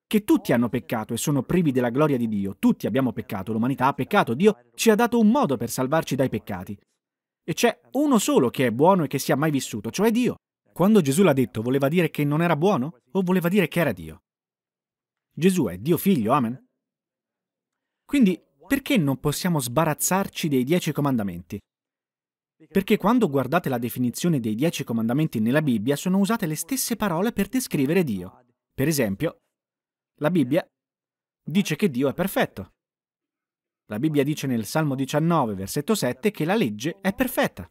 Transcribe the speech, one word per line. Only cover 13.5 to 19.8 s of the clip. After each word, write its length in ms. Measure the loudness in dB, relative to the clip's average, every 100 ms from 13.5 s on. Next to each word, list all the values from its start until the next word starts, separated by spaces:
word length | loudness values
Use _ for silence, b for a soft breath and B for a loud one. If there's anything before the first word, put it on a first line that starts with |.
| 2 0
che 120 | 0
era 120 | -2
Dio? 300 | -4 -10 -16 _ _ _ _ _ _ _ _ _ _ _
Gesù 320 | 0 2 2 -2
è 140 | -2
Dio 180 | -2 0
Figlio, 360 | 2 2 2
amen? 340 | 0 0 -6 _ _ _ _ _ _ _ _ _ _ _ _ _ _ -2
Quindi, 340 | 4 4 2 _ _ -4
perché 300 | -4 0 0
non 220 | 2 0
possiamo 400 | -2 -2 -2 -2
sbarazzarci 880 | -2 0